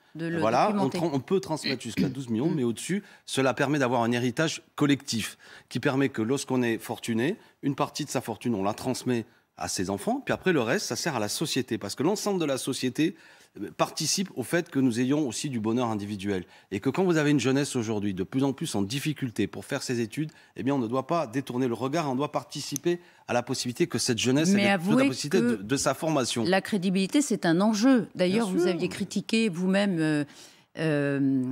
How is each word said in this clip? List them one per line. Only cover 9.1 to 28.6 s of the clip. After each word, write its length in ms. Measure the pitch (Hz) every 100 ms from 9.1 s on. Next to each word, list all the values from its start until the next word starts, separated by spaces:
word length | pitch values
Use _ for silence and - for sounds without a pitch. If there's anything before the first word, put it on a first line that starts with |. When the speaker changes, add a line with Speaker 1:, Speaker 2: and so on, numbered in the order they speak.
| 120 107 _ _ -
Speaker 2:
à 120 | 90
ses 220 | - 92
enfants, 320 | 98 - 269
puis 80 | -
après 220 | 113 185
le 80 | 160
reste, 240 | 113 185 -
ça 100 | 117
sert 200 | 175 127
à 40 |
la 80 | 104
société, 480 | - 156 135 - 107
parce 180 | 101
que 80 | -
l'ensemble 380 | 147 214 208 190
de 60 | 151
la 100 | 131
société, 580 | - 123 131 120 160 - - - - -
euh, 80 | 101 -
participe 540 | 160 - 156 - 190 -
au 60 |
fait 280 | 117 170 -
que 80 | 135
nous 220 | 131 113
ayons 280 | 127 147 139
aussi 220 | - 151
du 100 | 120
bonheur 280 | 107 120 120
individuel, 580 | 107 101 104 101 95 87 - -
et 100 | 101
que 80 | 135
quand 160 | 147
vous 140 | 190 156
avez 120 | 147
une 100 | 147
jeunesse 360 | 120 135 143 131
aujourd'hui 380 | 110 107 101
de 80 | 92
plus 200 | 92 135
en 120 | 139
plus 200 | - 165
en 60 | 104
difficulté 680 | 98 139 156 139 131 - 104
pour 180 | 104 -
faire 160 | 139
ses 180 | - 120
études, 320 | 113 - 156 - - -
eh 60 |
bien 120 | 117
on 40 | 139
ne 80 | 110
doit 200 | 131 127
pas 200 | 170 135
détourner 420 | 123 135 123 131
le 60 |
regard, 360 | 113 131 165 147
on 40 |
doit 180 | 127 147
participer 680 | 143 127 147 - 143 175 175 - - -
à 60 |
la 80 | 120
possibilité 440 | 120 131 123 120 170
que 120 | 120
cette 180 | - 113
jeunesse 300 | 110 135 165
Speaker 1:
Mais 100 | 202
Speaker 2:
ait 160 | 202 196
toute 80 | 180
la 60 |
Speaker 1:
avouez 160 | 240 269
Speaker 2:
possibilité 300 | 117 147 196
Speaker 1:
que 160 | 240 160
Speaker 2:
de, 40 |
de 140 | 104 135
sa 160 | 151
formation. 520 | 135 160 147 120 120 110
Speaker 1:
la 160 | 190
crédibilité, 580 | - 208 190 185 190 285
c'est 240 | - 202
un 160 | 175 165
enjeu. 480 | 208 214 254 254 156
D'ailleurs, 320 | 151 180 202 214
Speaker 2:
Bien 100 |
Speaker 1:
vous 60 | 185